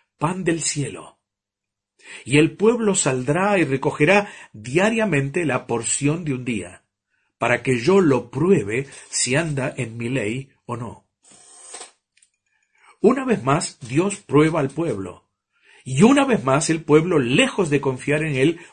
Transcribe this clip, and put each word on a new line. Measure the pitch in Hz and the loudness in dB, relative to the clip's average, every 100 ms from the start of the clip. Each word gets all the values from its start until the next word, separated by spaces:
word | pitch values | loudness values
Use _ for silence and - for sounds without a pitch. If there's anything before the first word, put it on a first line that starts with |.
| _ _ | _ _
pan | 151 185 | -4 -2
del | 175 165 | -2 -2
cielo, | - 151 123 92 - _ _ _ _ _ _ _ _ _ - - | -4 -4 -6 -10 -18 _ _ _ _ _ _ _ _ _ -20 -18
y | - 143 | 0 2
el | 156 - | 2 2
pueblo | 214 233 214 | 2 2 0
saldrá | 185 - 131 127 160 202 196 | 0 0 -2 -2 0 2 2
y | |
recogerá | 143 135 151 - 147 202 202 - - | 0 0 -2 2 4 4 2 -10 -20
diariamente | 110 110 147 208 226 214 147 139 180 | -16 -4 0 0 0 0 0 0 -2
la | 156 123 - | -2 -4 -2
porción | 117 117 - 143 165 | -4 -4 -2 -2 -2
de | 156 | -4
un | 127 | -6
día, | 123 107 87 - _ _ _ _ _ _ | -4 -6 -8 -16 _ _ _ _ _ _
para | 120 123 | 0 0
que | 135 123 | 0 0
yo | 131 196 | 4 4
lo | 170 123 - | 4 0 -2
pruebe | 131 175 180 101 117 143 - - | -2 2 2 2 -6 -6 -16 -10
si | - 123 | -6 -2
anda | 135 160 139 127 - | -2 -2 -4 -6 -6
en | 117 117 | -8 -6
mi | 117 | -4
ley | 131 104 127 135 _ | -4 -4 -6 -10 _
o | - 117 | -12 -10
no". | 113 92 _ _ _ - - - - - - _ _ _ _ _ _ _ _ _ _ _ | -10 -14 _ _ _ -20 -20 -20 -20 -20 -20 _ _ _ _ _ _ _ _ _ _ _
Una | 214 262 | 2 2
vez | 262 214 | -2 -2
más, | 139 147 - - | 0 -2 -2 -12
Dios | 117 139 196 196 | -6 -2 -2 -6
prueba | - 139 156 165 | 0 2 4 2
al | 135 | -4
pueblo. | 156 165 101 95 - _ _ _ _ _ _ 135 | -4 -6 -6 -10 -14 _ _ _ _ _ _ -6
Y | 131 | 4
una | 220 277 | 6 6
vez | 277 214 | 2 0
más, | 127 139 160 | 2 0 0
el | 160 | -2
pueblo, | 151 151 175 165 | 4 4 4 0
lejos | 120 151 262 - 165 | 2 2 2 0 0
de | 143 | 0
confiar | 135 127 - 151 | 0 -4 -2 -2
en | 160 131 | -2 2
él, | 147 165 - | 2 0 -12